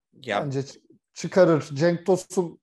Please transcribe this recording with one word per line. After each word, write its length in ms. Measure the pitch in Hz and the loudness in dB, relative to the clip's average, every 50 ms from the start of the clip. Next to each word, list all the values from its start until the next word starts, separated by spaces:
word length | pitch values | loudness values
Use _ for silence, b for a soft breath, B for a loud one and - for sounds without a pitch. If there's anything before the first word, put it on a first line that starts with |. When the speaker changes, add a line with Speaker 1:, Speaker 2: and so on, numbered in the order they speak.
| _ _ _ - - | _ _ _ -14 -8
Speaker 1:
Ya 180 | - 202 208 | -6 -4 -4
Speaker 2:
Bence 180 | 151 143 131 139 | -4 -4 -6 -6
çı-, 220 | 135 - - - _ _ _ _ _ _ _ | -8 -8 -12 -20 _ _ _ _ _ _ _
çıkarır. 560 | - - 165 - 190 180 165 165 143 - - 143 | -12 -10 0 2 4 6 6 4 2 0 -4 -4
Cenk 320 | 135 165 175 170 170 - | 0 0 0 0 0 0
Tosun 540 | 196 185 180 - - - 196 175 160 - - | 0 0 0 -2 -4 -4 -4 -4 -4 -8 -16